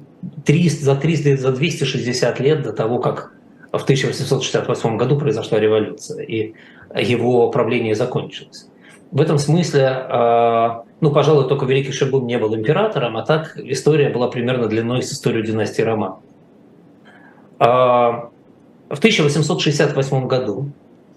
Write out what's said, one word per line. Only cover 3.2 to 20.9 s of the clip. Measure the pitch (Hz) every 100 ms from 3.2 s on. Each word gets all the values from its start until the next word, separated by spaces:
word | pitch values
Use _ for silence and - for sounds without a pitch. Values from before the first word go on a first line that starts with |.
| - - - - -
в | -
тысяча | - 135 -
восемьсот | - - 120
шестьдесят | - 113 104
восьмом | 117 117 107
году | 123 143
произошла | 117 107 - 110
революция, | 107 110 104 - - 90
и | - 110 104 - - - - -
его | 117 120 117 123 113
правление | 117 113 120 110
закончилось. | 107 123 113 - - - - - - - - -
В | 131
этом | 156 147
смысле, | 147 165 175 143 135 131 131
э, | 123 117 117 117 117 117 - - -
ну, | 156
пожалуй, | 143 143 151 127
только | 139 123
великий | 135 139
шигун | 135 139 131 120
не | 120
был | 107 110
императором, | 110 165 214 - 120 113
а |
так | - 156 160 -
история | 117 131 - 151 131
была | 113 120
примерно | 127 120 127 113
длиной | 110 117 123
с | 101
историю | - - 113
династии | 107 110 101 -
Романовых. | 110 110 95 - - _ _ - - - - - - - - - - -
А, | 123 127 127 123 120 117 - - _ _ _ - -
в | -
тысяча | 220 214
восемьсот | 147 151 143 175
шестьдесят | - 139 151 139
восьмом | 131 135 127
году | 127 117 98 139 - _